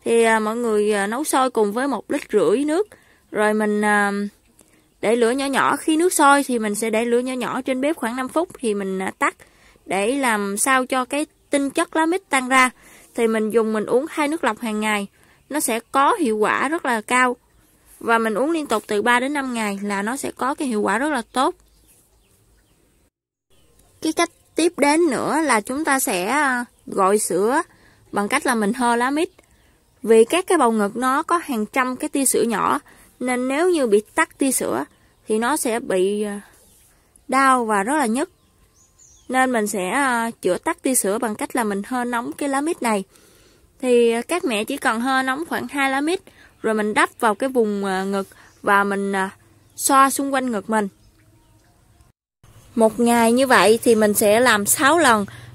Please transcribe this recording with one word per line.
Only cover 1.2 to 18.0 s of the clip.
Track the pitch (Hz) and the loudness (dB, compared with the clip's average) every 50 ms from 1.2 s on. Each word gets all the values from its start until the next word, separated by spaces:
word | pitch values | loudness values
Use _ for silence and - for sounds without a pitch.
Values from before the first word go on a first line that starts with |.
| 302 | -4
sôi | - - 269 262 262 | 0 0 2 0 2
cùng | - 240 214 202 | 2 0 0 0
với | 202 247 262 285 | 0 -2 -4 -4
một | 254 196 - - | -4 -6 -6 -4
lít | 262 285 - - | -6 -6 -4 -2
rưỡi | - 208 165 156 202 254 294 | 0 2 2 4 2 2 0
nước. | 302 302 359 427 - - _ _ _ _ _ _ _ | 0 0 -2 -2 -4 -8 _ _ _ _ _ _ _
Rồi | - 214 214 214 214 | -4 0 0 0 2
mình, | 214 214 208 208 208 208 | 0 0 0 0 0 2
à, | 208 208 208 202 202 196 202 202 202 - _ _ _ _ _ - _ _ _ _ _ _ _ | 2 2 2 2 0 -2 -4 -6 -8 -10 _ _ _ _ _ -20 _ _ _ _ _ _ _
để | - 202 233 | -2 0 2
lửa | 240 233 220 | 2 2 2
nhỏ | 254 277 269 | 2 -2 -2
nhỏ. | 277 262 208 - 262 277 | -2 0 2 2 2 0
Khi | 285 - 330 320 | 0 0 0 0
nước | 311 339 370 | 2 2 2
sôi | - - 294 277 285 285 269 | 2 4 6 6 6 4 2
thì | - 247 233 | 0 -2 -2
mình | 220 208 208 | -2 -2 -4
sẽ | 214 226 226 | -2 -4 -2
để | 214 220 240 | -2 -2 0
lửa | 240 233 240 | 0 0 0
nhỏ | 247 262 | 0 -2
nhỏ | 262 254 226 - 151 247 | -6 -6 -6 -6 -6 -6
trên | 254 - 262 262 | -4 -4 -4 -2
bếp | 269 294 330 | -2 -2 -2
khoảng | - - 220 240 | -2 -4 -6 -4
năm | 262 262 254 | -6 -8 -4
phút | - 320 349 370 - - | -4 -4 -4 -4 -8 -6
thì | - 220 202 | -4 -4 -4
mình, | 202 196 190 190 190 | -2 -4 -4 -4 -4
à, | 190 202 - _ | -6 -6 -4 _
tắt. | 285 330 - _ - _ _ _ _ - _ _ _ | -4 -4 -4 _ -20 _ _ _ _ -20 _ _ _
Để | - - 196 202 220 269 | -6 -4 -2 0 0 -2
làm | 285 269 240 220 208 202 196 196 | 0 0 0 0 0 -2 -4 -4
sao | 208 - 277 262 262 254 | -2 0 0 2 0 0
cho | - 269 262 247 | 0 -2 -4 -4
cái | - 277 285 311 - _ _ _ _ | -4 -4 -6 -6 -6 _ _ _ _
tinh | - 277 277 277 | -2 -2 -2 -2
chất | - 339 330 - - | -2 -2 -4 -2 0
lá | 320 320 | 0 0
mít | 330 349 392 - _ | 0 0 -4 -4 _
tan | 285 262 254 247 | -2 -2 0 2
ra. | 262 262 254 254 - _ - - - - - _ _ | 4 4 4 2 0 _ -20 -20 -20 -20 -20 _ _
Thì | - 233 | -2 0
mình | 220 226 220 214 214 | 0 0 0 -2 0
dùng | 208 233 220 220 | 0 0 0 0
mình | 220 214 202 | -2 -2 -2
uống | - - 247 285 - | 0 0 0 0 -2
hai | - 320 294 285 | -4 -4 -2 -2
nước | 311 330 - | -2 -2 -2
lọc | 247 214 - | -4 -4 -4
hàng | 247 220 214 214 | -6 -6 -4 -4
ngày. | 214 214 214 202 196 - _ _ _ _ _ _ _ _ | -2 -2 -2 -4 -4 -8 _ _ _ _ _ _ _ _
Nó | 269 302 | -6 -4
sẽ | 302 - 226 226 - _ | -2 -2 -4 -4 -6 _
có | - 269 277 302 494 | 0 2 2 2 2
hiệu | 427 320 226 214 | 2 0 0 0
quả | 214 214 175 107 101 - - | 0 2 2 2 0 0 -2
rất | 320 349 - | -2 -4 -2
là | 277 240 220 | -2 -4 -4
cao. | 208 - 247 247 254 247 247 - _ _ _ _ _ _ _ _ _ _ - - | -2 0 2 2 2 2 0 -6 _ _ _ _ _ _ _ _ _ _ -20 -8